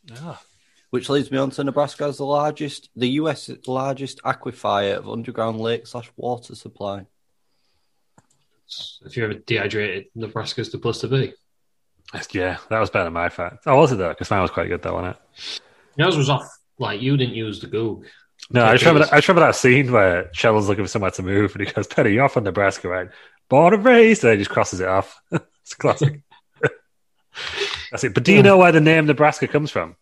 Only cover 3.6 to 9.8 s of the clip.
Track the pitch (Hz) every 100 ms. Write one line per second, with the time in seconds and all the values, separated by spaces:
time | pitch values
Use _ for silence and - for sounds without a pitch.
3.6 | - 131 135 135 135 - - 131 127 110
4.6 | 107 101 101 95 101 113 113 113 113 110
5.6 | 113 117 - 120 120 - 120 120 - 107
6.6 | 107 _ 101 98 95 _ _ _ _ _
7.6 | _ _ _ _ _ _ _ _ _ _
8.6 | _ - - - - - 110 107 - 110
9.6 | 101 107